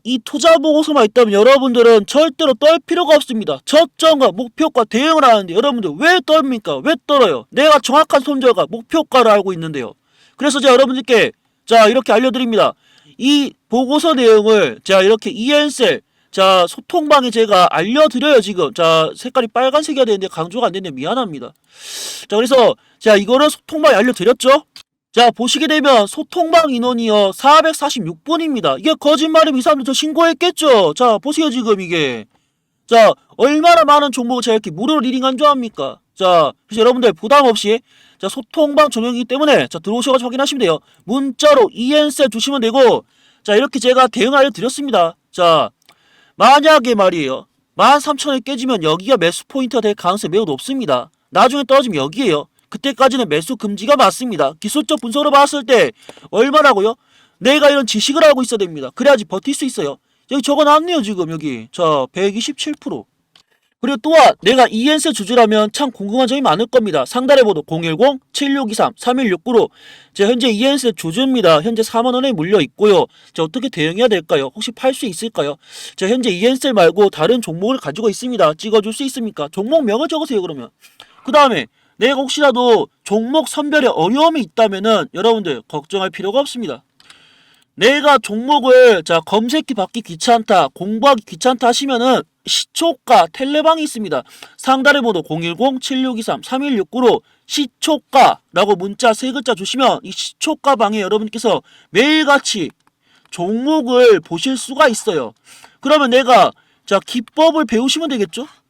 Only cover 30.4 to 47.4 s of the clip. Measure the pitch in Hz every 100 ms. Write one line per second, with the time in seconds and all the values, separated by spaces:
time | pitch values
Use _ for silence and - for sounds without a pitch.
30.4 | 349 - 311 226 170 151 247 208 269 302
31.4 | 302 247 220 196 180 170 139 117 104 _
32.4 | _ _ _ _ _ 226 208 - _ -
33.4 | 269 302 339 339 294 294 285 262 240 247
34.4 | 240 220 208 156 262 311 254 254 262 254
35.4 | 294 269 233 - 135 - _ - 190 175
36.4 | 143 - _ 214 226 247 240 160 208 285
37.4 | 262 208 208 226 - _ _ _ 196 269
38.4 | 226 320 294 285 302 220 233 240 240 269
39.4 | 302 220 127 165 190 233 269 254 247 254
40.4 | 285 285 175 156 - _ - 262 269 233
41.4 | 294 277 208 - 247 302 294 - 269 226
42.4 | 269 277 226 254 247 147 - _ _ _
43.4 | - 208 277 262 240 254 254 - 233 277
44.4 | 269 - 226 277 285 214 165 - _ -
45.4 | 175 160 110 - _ _ _ _ _ -
46.4 | 214 285 311 302 247 220 185 170 135 131